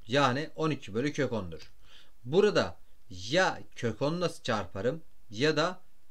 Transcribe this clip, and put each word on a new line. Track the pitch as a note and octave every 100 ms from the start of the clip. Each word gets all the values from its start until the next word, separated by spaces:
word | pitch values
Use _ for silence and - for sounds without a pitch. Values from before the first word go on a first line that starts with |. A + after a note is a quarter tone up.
| -
yani | C3+ C3+ B2+ D#3 -
on | D#3+
iki | C3+ -
bölü | G#2 C#3+
kök | C#3 B2
ondur. | A2 F2+ D#2 - - - - - - B2
Burada | E3+ G#3 D#3+ F#2+ - - - -
ya | F2+ G2+ E3 F3 G2+ - -
kök | A#2+ G#2
onla | C#3+ F3 F3 -
çarparım | - G#2+ F#2 G2 A2+ D#3+ - - -
ya | G#2 D3 D3
da | E3+ F#3+ - - -